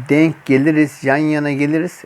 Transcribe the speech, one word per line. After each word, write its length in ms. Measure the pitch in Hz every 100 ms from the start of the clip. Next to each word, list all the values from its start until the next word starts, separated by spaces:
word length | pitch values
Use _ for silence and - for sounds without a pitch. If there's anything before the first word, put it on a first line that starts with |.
| 127
denk 380 | 147 160 147 -
geliriz, 580 | 131 151 151 147 -
yan 120 | 135 143
yana 360 | 151 151 147
geliriz. 520 | 139 143 160 175 -